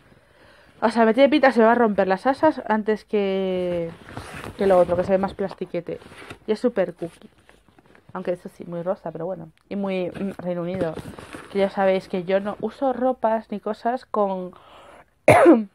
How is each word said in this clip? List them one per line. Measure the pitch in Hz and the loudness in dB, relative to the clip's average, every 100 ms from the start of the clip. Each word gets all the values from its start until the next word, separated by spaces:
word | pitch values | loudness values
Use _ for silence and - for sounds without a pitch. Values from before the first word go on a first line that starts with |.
| - _ _ _ _ _ _ _ | -20 _ _ _ _ _ _ _
O | 226 | 0
sea, | 226 | 2
me | 226 | 4
tiene | 220 277 | 6 4
pinta, | 294 262 | 6 4
se | 233 | 6
va | 220 | 4
a | |
romper | 240 233 196 185 | 4 2 2 0
las | 190 254 | 0 -2
asas | 277 311 277 - | 2 0 0 -2
antes | 220 214 214 | -2 -2 -4
que, | - 208 196 190 190 185 180 175 170 170 - - - - - - | -2 -2 0 -2 -2 -2 -2 -4 -6 -10 -16 -16 -14 -14 -10 -2
que | 196 | 4
lo | 180 | 4
otro, | 175 175 | 4 2
que | |
se | 185 | 0
ve | 190 | 0
más | 196 | 0
plastiquete. | - 190 - 185 175 - - - - - - - | -4 -8 -8 -8 -8 -8 -12 -14 -20 -20 -8 -6
Y | |
es | 214 | -2
súper | 247 226 180 | 0 0 -4
cookie. | - 170 - - _ _ _ _ _ _ _ _ | -4 -12 -14 -20 _ _ _ _ _ _ _ _
Aunque | 185 185 | -10 -6
eso | 175 202 | -6 -10
sí, | - | -16
muy | 175 170 | -12 -8
rosa, | 170 185 165 | -6 -6 -8
pero | 160 170 | -8 -8
bueno. | 180 165 _ - | -10 -14 _ -10
Y | 202 | -6
muy, | 196 185 180 | -4 -4 -4
mm, | - 196 - | -6 -8 -6
Reino | 175 175 | -6 -6
Unido. | 170 185 165 156 - - - - - | -4 -4 -4 -6 -12 -16 -18 -18 -8
Que | 196 | -2
ya | 196 | 0
sabéis | - 196 190 - | 2 2 2 -2
que | 190 | -6
yo | 175 190 | -2 -2
no | 202 190 | -2 -6
uso | 214 - 269 | -8 -4 -4
ropas | 247 254 254 220 226 - | 0 -2 0 0 -2 -4
ni | 202 | -8
cosas | 208 214 233 254 - | -8 -6 -4 -6 -4
con | 220 202 190 180 - - - - - _ _ - | -2 0 -2 -10 -14 -20 -20 -20 -20 _ _ 4
<coughs> | - 523 240 202 | 6 8 6 4